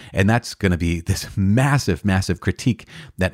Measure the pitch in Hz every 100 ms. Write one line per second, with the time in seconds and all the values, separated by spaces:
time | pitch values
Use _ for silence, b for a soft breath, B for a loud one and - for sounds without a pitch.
0 | B - 98 117 - - 98 85 85 85
1 | 82 92 - - 98 110 139 143 - 87
2 | 101 95 92 87 - - - 107 - B
3 | B - 185